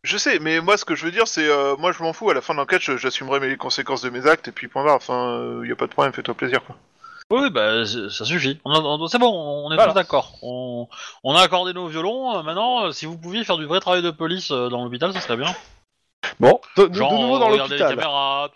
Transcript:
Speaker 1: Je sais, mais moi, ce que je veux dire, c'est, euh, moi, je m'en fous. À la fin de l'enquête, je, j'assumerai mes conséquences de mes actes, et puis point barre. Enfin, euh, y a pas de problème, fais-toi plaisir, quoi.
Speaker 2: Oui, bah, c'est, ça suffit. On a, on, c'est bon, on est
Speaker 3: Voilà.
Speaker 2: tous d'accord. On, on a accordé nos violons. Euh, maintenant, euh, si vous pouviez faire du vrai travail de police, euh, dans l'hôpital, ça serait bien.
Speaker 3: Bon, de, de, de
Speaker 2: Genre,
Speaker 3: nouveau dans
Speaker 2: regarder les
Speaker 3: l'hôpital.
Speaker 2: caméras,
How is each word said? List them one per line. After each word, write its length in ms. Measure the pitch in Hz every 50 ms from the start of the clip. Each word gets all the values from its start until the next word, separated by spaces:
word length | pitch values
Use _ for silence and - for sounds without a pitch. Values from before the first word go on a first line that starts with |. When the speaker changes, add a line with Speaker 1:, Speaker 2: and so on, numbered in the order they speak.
Speaker 1:
Je 140 | - - 202 202
sais, 200 | - 294 226 156
mais 200 | 156 160 160 165
moi, 160 | 165 190 208 202
ce 60 | -
que 80 | - 160
je 100 | - 160
veux 80 | 170
dire, 160 | 175 220 226 220
c'est, 180 | - 165 151 151
euh, 280 | 147 143 139 139 139
moi, 160 | 139 165 180
je 100 | 165 165
m'en 100 | 165 165 160
fous. 140 | - 226 196
À 40 | 151
la 60 | 127
fin 140 | - - 147
de 40 | 143
l'enquête, 240 | 139 - 185 165
je, 140 | - 151 131
j'assumerai 420 | 120 135 127 - - 139 131 139 139
mes 180 | 135 131 135
conséquences 460 | 131 139 127 - 139 131 - 135 117
de 80 | 123 123
mes 160 | 120 127 131
actes, 220 | 151 160 160 - 120
et 40 |
puis 140 | - - 123 120
point 160 | - 135 143
barre. 120 | 151 143
Enfin, 420 | 123 - - 127 123 123 123 120 120
euh, 280 | 120 120 120 120 120
y 60 | 120
a 40 | 120
pas 100 | - 127
de 60 | 123
problème, 200 | - - 143 135
fais-toi 220 | - 131 123 123 113
plaisir, 300 | - 139 127 131 123 -
quoi. 120 | - - - _ _ _ _ - - - - - -
Speaker 2:
Oui, 180 | 214 262 285 254
bah, 360 | 147 113 107 110 110 117 113
c'est, 240 | 101 117 117 98 -
ça 140 | - - -
suffit. 340 | 127 170 170 135 135 143 - -
On 80 | 135 151
a, 60 | 160
on, 260 | 156 143 147 151 165
c'est 120 | 165 - 240
bon, 100 | 247 233
on 380 | 202 170 151 147 143 147 143 151
est 40 | 156
Speaker 3:
Voilà. 160 | 175 220 170
Speaker 2:
tous 20 | -
d'accord. 380 | 190 170 - 156 131 - - - -
On, 460 | - 123 123 127 127 123 120 120 120 - - - - - - _ -
on 100 | 131 151
a 60 | 175
accordé 320 | 185 156 185 180 180 185
nos 140 | 175 180 180
violons. 500 | 160 156 165 170 202 240 262 262 247 214
Euh, 60 | 175
maintenant, 440 | 151 156 170 196 226 254 254 233 202
euh, 40 | 165
si 140 | 135 - 151
vous 100 | 160 170
pouviez 280 | 165 165 175 190 233 214
faire 120 | - 180
du 80 | 160 151
vrai 160 | 147 175 190
travail 220 | - 180 180 180
de 80 | 170 170
police, 400 | 160 - 165 160 180 190 - -
euh, 180 | 143 123 123 123
dans 140 | 123 120 123
l'hôpital, 280 | 120 123 123 156 190 190
ça 60 | 185
serait 160 | - - 117 117
bien. 160 | 143 175 180 - - - - _ _ _ _ _ _ _ _ _ - - - -
Speaker 3:
Bon, 200 | 117 135 175 - - - -
de, 60 | 190
de, 60 | 202 180
de 60 | 180
Speaker 2:
Genre, 180 | 202 254 -
Speaker 3:
nouveau 260 | 151 - - 247 262 262
dans 80 | 233 214
Speaker 2:
regarder 260 | 214 - 135 135 143
les 40 | 143
Speaker 3:
l'hôpital. 160 | 156 - 139
Speaker 2:
caméras, 540 | 123 160 151 139 139 139 139 139 143 143 143 -